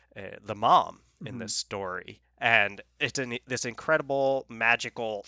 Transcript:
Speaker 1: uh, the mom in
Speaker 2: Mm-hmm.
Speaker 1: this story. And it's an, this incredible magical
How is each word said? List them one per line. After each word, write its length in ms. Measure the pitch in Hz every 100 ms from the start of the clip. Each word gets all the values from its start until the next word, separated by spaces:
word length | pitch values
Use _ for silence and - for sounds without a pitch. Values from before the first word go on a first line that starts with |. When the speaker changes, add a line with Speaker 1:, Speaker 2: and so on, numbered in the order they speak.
| _ -
Speaker 1:
uh, 200 | 98 -
the 120 | 104
mom 480 | 104 113 175 85 87 _ _
in 60 | -
Speaker 2:
Mm-hmm. 40 | 123
Speaker 1:
this 160 | 95
story. 680 | - - 104 95 90 85 104 _ _
And 420 | 123 113 101 98 - _
it's 220 | 143 -
an, 180 | 127 120 -
this 180 | 123
incredible 800 | 123 110 - 156 139 139 135 135 -
magical 760 | 113 113 117 120 120 113 107